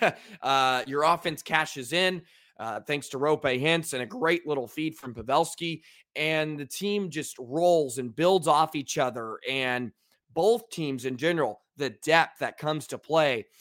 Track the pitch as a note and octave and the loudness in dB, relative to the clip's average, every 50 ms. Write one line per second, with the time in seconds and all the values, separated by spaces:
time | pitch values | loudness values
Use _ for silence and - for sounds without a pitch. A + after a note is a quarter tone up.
0 | A#3 F#3 - - - - G#3 - - C3 C3+ C3+ C3 C3 B2+ B2+ B2 C3 C3+ C#3+ | 2 0 0 -2 -10 -20 -14 -6 -2 0 2 4 4 4 2 0 -2 -4 -2 2
1 | D3+ D#3+ E3+ E3 - F3 D#3 - - - F3 D#3 D#3 D3+ - C#3+ B2+ A#2+ D#3 F3 | 4 4 4 2 0 -4 -6 -6 -4 0 0 0 0 0 -4 -10 -8 -2 0 2
2 | F#3 F#3 F#3 F3 E3 _ _ _ _ _ _ - G#2+ A2+ A2 G#2+ - - D3 C#3+ | 2 2 0 -2 -8 _ _ _ _ _ _ -10 -8 -8 -8 -6 -6 -4 -4 -4
3 | C3 - - C3 C3+ D3+ D#3 D3 D3 C#3 B2+ B2 C3+ D#3+ E3 E3 D#3 - - B2+ | -4 -6 -4 0 2 2 2 2 2 0 0 2 2 2 2 0 0 -4 -6 -6
4 | B2 G#2+ - B3 D#3 D#3+ F3 E3+ - D3 D3 C#3 B2 A2+ - - D#3 D#3+ D#3 - | -6 -8 -6 -2 0 0 0 0 -2 -4 -4 -4 -4 -6 -6 -6 -6 -6 -6 -8
5 | - B2 A#2 A#2 A2 A#2 C3+ D3+ E3 D#3 - - E3+ E3+ E3 D3+ _ - - - | -12 -14 -12 -10 -4 0 2 2 2 0 -2 -6 -6 -6 -6 -6 _ -16 -20 -20
6 | _ _ - - D3+ D#3 D#3+ D#3 D#3 D#3 D3+ D3 C#3+ C3 - - F#3 G3+ G3+ G#3 | _ _ -6 -4 -2 0 0 0 -2 -2 -4 -8 -10 -10 -8 -4 -2 -2 0 0
7 | G3+ F3 C#3 D#3 C#3 - - - B2+ A#2 C3 D#3 F3 F3 F3 E3 D3+ C3 A#2 B2+ | -2 -4 -6 -6 -8 -8 -10 -14 -10 -6 -2 2 4 4 6 4 2 0 -2 -6
8 | B2+ B2 A2 - D#3+ F3+ F#3+ F#3+ D3 D#3+ D3+ D3 D#3+ - - D3+ C3+ - - D#3 | -6 -6 -2 2 4 4 4 4 4 4 4 4 4 2 0 -6 -6 -4 -2 0
9 | C#3 B2+ A#2 A#2+ A2+ A2 G#2+ - - B2 C3 C3+ C3 B2+ B2 B2 B2 A2 - _ | 0 0 -2 -4 -8 -8 -10 -8 -6 -4 -2 -2 0 0 -2 -2 -4 -6 -10 _
10 | _ _ _ _ _ _ - D#3+ E3+ G#3 A#3 A#3 A#3 - - - D#3+ C#3+ C3+ B2+ | _ _ _ _ _ _ -2 2 4 4 4 4 0 -6 -8 -6 -4 -4 -4 -4
11 | A#2 C3 C3 A#2+ C#3 E3 F3 E3 C#3+ A#2 G#2 - _ _ _ - C#3 C3 A2 - | -4 -6 -4 -2 0 0 2 2 0 0 -2 -6 _ _ _ -6 -6 -6 -6 -6
12 | - D3+ D#3 E3 D#3 - - - C#3+ A#2 - - - D3+ D#3 D#3 C3+ - C3+ A#2+ | 0 4 4 4 4 2 -2 -6 -6 -6 -6 -6 -4 -4 -4 -4 -6 -8 -10 -10
13 | - - D3+ D#3+ D#3 C#3+ B2+ A2+ G2+ _ _ - | -4 0 2 2 4 2 2 -2 -6 _ _ -20